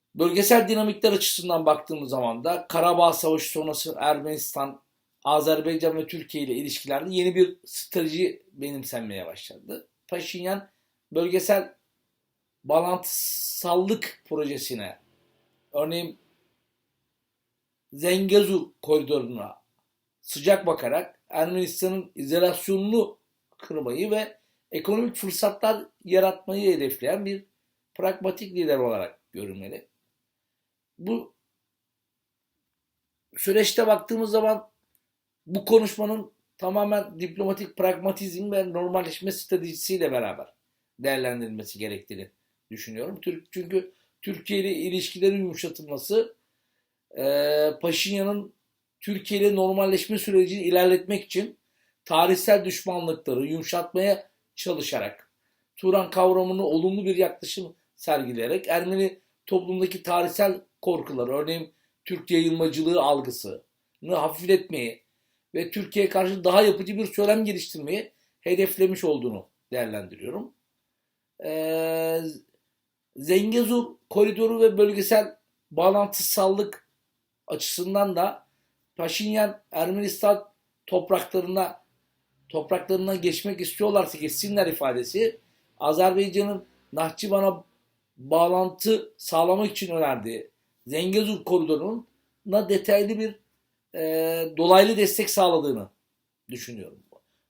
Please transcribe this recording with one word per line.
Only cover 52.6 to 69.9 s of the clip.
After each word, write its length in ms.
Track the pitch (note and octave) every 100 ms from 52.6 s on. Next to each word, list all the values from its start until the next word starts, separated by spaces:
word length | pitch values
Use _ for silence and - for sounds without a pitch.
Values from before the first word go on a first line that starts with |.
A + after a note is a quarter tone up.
| F3+
düşmanlıkları 800 | - F#3+ F3 E3 D#3+ - B2+ C#3
yumuşatmaya 840 | E3 E3 F3 E3+ F#3 G3 G3 - _ _ -
çalışarak, 760 | F#3 D#3 - A#2+ G#2 - _ _ _ _ _ -
Turan 320 | F#3 F#3+ F#3
kavramını 560 | F#3 F#3 F#3 F#3 F#3+ F#3+
olumlu 400 | D#3+ F#3 G3+ F#3+
bir 100 | F3+
yaklaşım 600 | F#3+ - E3 - E3+ - _ _
sergileyerek 720 | - D3 B2 A#2 A#2+ F#3 -
Ermeni 520 | E3+ F3+ F#3+ F#3+ F#3+ _ _ -
toplumdaki 580 | F#3 F3+ F#3 F#3 F#3
tarihsel 580 | - F3 F3 - G3 F#3 - _
korkuları, 540 | F#3 E3 - C3 B2 C#3+
örneğin 380 | D3+ E3 D#3+ _ _ _ -
Türk 260 | F3 -
yayılmacılığı 720 | E3+ E3 E3 D#3+ D3+ D#3+ F3
algısını 600 | C#3 C#3 B2 A#2 G2+ C#2 _ _ _ _ D#3 F3
hafifletmeyi 880 | D#3+ D#3 F3+ F#3 F#3 D3+ A#2 A2+ _ _ _ _ _ -
ve 160 | -
Türkiye'ye 380 | G#3 F#3 G3+ F#3+
karşı 340 | F#3+ F#3 F#3+
daha 180 | F3+ F#3+
yapıcı 360 | G#3 F#3+ F#3+ G3+
bir 80 | G#3
söylem 400 | - G3+ A3 G#3+
geliştirmeyi 640 | F#3 - D#3+ D3 G3 - _ _ _
hedeflemiş 640 | E3+ F#3 F#3+ - F#3+ F#3
olduğunu 440 | E3+ C#3+ B2 G2+ - _ -
değerlendiriyorum. 840 | B2 A2+